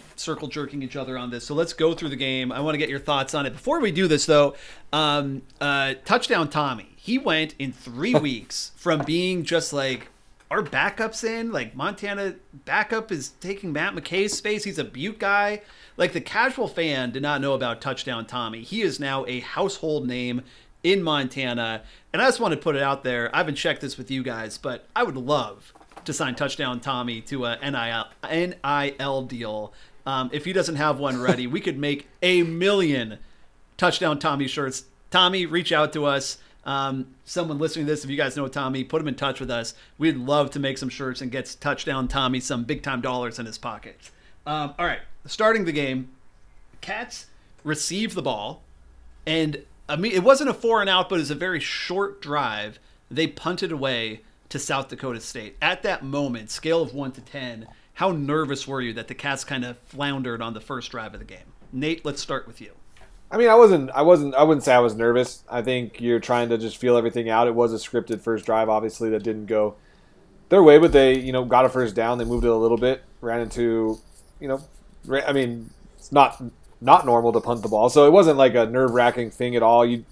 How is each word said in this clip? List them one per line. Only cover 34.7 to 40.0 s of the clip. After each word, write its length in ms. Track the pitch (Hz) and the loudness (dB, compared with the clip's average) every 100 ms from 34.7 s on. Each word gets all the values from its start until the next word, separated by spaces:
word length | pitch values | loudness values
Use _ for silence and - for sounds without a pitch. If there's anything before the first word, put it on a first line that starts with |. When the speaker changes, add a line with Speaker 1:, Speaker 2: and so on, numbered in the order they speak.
| 131 - _ - | -6 -12 _ -2
Speaker 1:
Tommy, 340 | 185 180 185 165 | 2 2 2 -2
reach 260 | 170 156 | -2 0
out 180 | 156 151 | 2 2
to 120 | 156 147 | 0 0
us. 320 | 139 139 - - _ - | 0 -4 -10 -18 _ -6
Um, 420 | 139 135 135 127 - - | -4 -2 -6 -8 -16 -10
someone 320 | 175 165 147 | -6 -4 -2
listening 260 | 156 160 147 | -4 -2 -4
to 60 | |
this, 120 | 151 135 | -4 -4
if 40 | |
you 80 | 143 | -2
guys 200 | 135 143 | -2 -4
know 100 | 131 | -6
Tommy, 360 | 143 131 131 131 | -4 -4 -4 -4
put 160 | 156 | -4
him 60 | 151 | -4
in 60 | 120 | -4
touch 240 | 139 135 | -4 -4
with 100 | 127 | -6
us. 220 | 117 113 - - | -6 -6 -12 -18
We'd 200 | - | -2